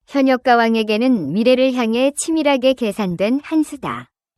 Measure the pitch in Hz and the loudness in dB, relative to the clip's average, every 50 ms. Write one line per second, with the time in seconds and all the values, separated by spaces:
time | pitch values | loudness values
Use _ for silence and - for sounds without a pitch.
0 | _ - - 277 269 262 254 247 - 254 240 233 226 226 226 226 214 214 214 214 | _ -6 -2 0 2 2 2 2 2 2 4 4 4 2 0 0 0 0 0 0
1 | 247 262 247 196 147 135 165 214 226 254 254 254 262 269 247 254 233 220 226 247 | 2 0 0 0 -2 -4 -2 0 2 2 2 4 2 0 0 0 -2 -2 0 0
2 | 262 285 285 - - 330 320 320 277 285 277 254 240 262 262 - 240 202 190 - | 0 0 -2 -4 -6 -4 -2 0 0 0 0 2 2 0 0 0 -2 -4 -4 -4
3 | 208 185 170 165 196 220 262 285 - - 320 311 302 - 294 262 190 120 110 123 | -4 -4 -2 -2 -2 -2 -2 -2 -4 -2 -2 -2 -2 -2 -6 -10 -10 -8 -8 -10
4 | 127 _ _ _ _ _ _ | -12 _ _ _ _ _ _